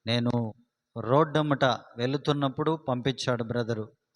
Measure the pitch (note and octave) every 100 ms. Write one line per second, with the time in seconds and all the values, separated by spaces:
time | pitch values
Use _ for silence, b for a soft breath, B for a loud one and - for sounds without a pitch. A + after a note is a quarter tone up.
0 | A2+ A#2+ A#2+ A#2+ A2 - _ _ _ A#2
1 | G#2+ C#3 D#3 D3+ D3+ C3+ C3+ - - A#2
2 | B2+ C#3+ D3+ C#3+ C#3 B2+ D3+ D#3+ - B2
3 | C3+ B2+ - A#2+ A#2 A#2+ A2+ A2 G#2+ _
4 | _